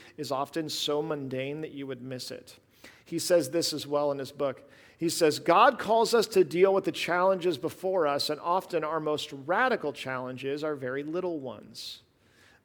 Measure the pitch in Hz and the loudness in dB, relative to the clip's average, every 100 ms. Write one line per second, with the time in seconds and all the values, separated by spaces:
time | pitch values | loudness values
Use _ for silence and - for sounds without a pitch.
0 | - - 131 135 139 165 156 - - 147 | -16 -10 -4 -2 -2 -4 -4 -4 -2 0
1 | 156 151 131 131 139 151 156 139 135 123 | -2 -4 -4 -6 -6 -6 -10 -10 -10 -10
2 | 131 127 - - - - _ _ - - | -10 -10 -10 -12 -16 -20 _ _ -20 -20
3 | - 170 - 175 135 170 - 147 135 147 | -8 -4 4 4 4 0 -2 -4 -2 0
4 | 147 139 127 147 139 120 - - - - | 0 -2 -6 -4 -4 -4 -14 -20 -20 -4
5 | 165 - 156 - - 180 262 233 190 226 | -2 4 4 4 4 8 6 4 2 4
6 | 214 226 - 190 151 170 196 196 170 - | 4 2 4 4 4 6 4 4 0 -2
7 | - 180 190 190 175 135 156 - 185 185 | 0 2 2 2 0 -2 -4 -4 -2 2
8 | 147 143 - 147 170 185 180 165 156 160 | 2 2 -2 -4 0 -2 0 -2 -2 -2
9 | 151 147 - 139 135 202 254 202 147 127 | 0 -2 -4 -8 -2 2 2 0 -4 -6
10 | 135 127 127 127 135 143 156 143 127 139 | -6 -6 -6 -6 -6 -4 -4 -4 -4 -4
11 | 147 175 180 156 127 107 - 117 - - | -4 -4 -4 -6 -8 -12 -16 -14 -14 -16
12 | _ _ _ _ _ _ | _ _ _ _ _ _